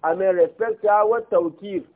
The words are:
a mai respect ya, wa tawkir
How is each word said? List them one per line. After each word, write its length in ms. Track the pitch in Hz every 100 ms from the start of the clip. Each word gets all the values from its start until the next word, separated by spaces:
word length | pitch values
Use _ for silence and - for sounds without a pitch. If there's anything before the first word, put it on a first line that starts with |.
a 140 | 160 175
mai 160 | 190
respect 520 | 180 165 - 226 220
ya, 200 | 208 208 214
wa 140 | 233
tawkir 600 | 226 185 170 160 202 185 123